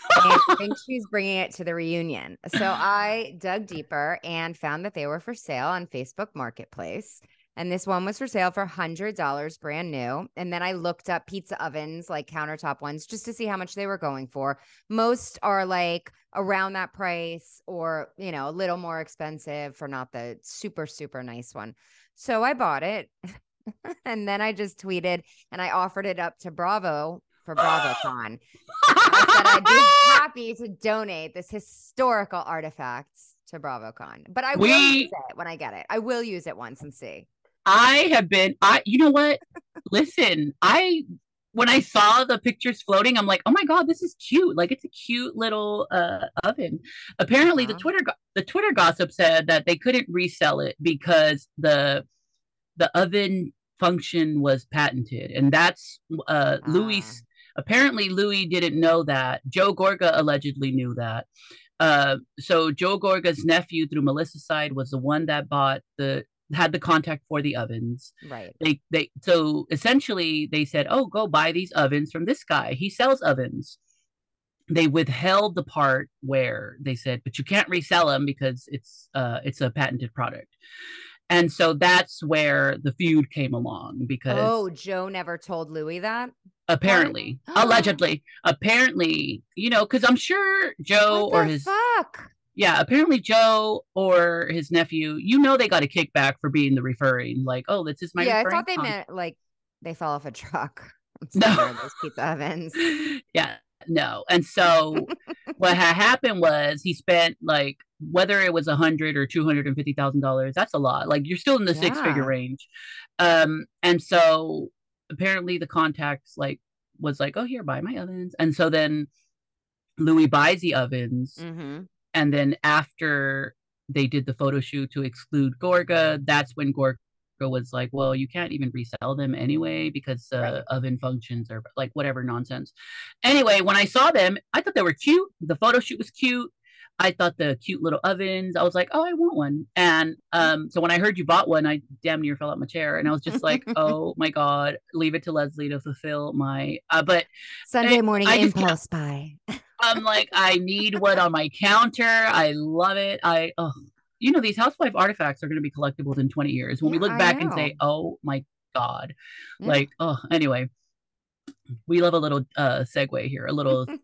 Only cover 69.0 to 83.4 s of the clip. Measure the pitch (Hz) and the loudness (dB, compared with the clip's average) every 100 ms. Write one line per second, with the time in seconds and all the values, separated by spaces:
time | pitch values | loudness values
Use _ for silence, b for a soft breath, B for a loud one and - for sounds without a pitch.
69 | - - - 170 151 151 - 151 226 277 | -4 -6 2 2 4 -2 -4 -2 2 2
70 | - 196 160 156 151 151 147 151 135 254 | 2 -2 -2 -2 -2 -2 0 -2 0 0
71 | 262 208 208 151 160 165 185 156 139 147 | 0 -2 0 2 2 0 -2 0 2 2
72 | 151 165 175 302 - 147 113 127 196 - | -2 -4 -4 -4 0 -2 -2 -4 -6 0
73 | 254 262 156 135 123 - - - _ _ | 2 2 2 0 -2 -8 -12 -20 _ _
74 | _ _ _ _ _ _ - 165 156 160 | _ _ _ _ _ _ -4 0 2 2
75 | 143 120 180 196 214 175 - 156 139 131 | 0 -2 2 2 2 -2 -6 0 0 0
76 | 143 _ 135 135 123 107 107 - 139 123 | -4 _ -2 0 0 -4 -10 -10 -6 -6
77 | 131 123 120 - 139 202 - 180 143 175 | -4 -6 -6 -8 -2 0 0 -4 0 2
78 | 156 139 143 135 135 127 - 139 - - | 2 2 -2 -2 -4 -4 -10 -14 -14 -20
79 | _ 135 123 117 143 - 127 147 131 123 | _ -6 -4 -4 -8 -4 -4 -2 -4 -4
80 | 120 - 120 - - _ B B B B | -8 -6 -8 -8 -18 _ B B B B
81 | B B - 175 170 - 170 147 180 180 | B B 0 2 2 2 0 4 4 4
82 | 175 - 156 156 147 143 139 139 147 - | 2 -6 -2 0 2 2 0 -2 -4 0
83 | 175 156 139 151 | 4 4 2 -2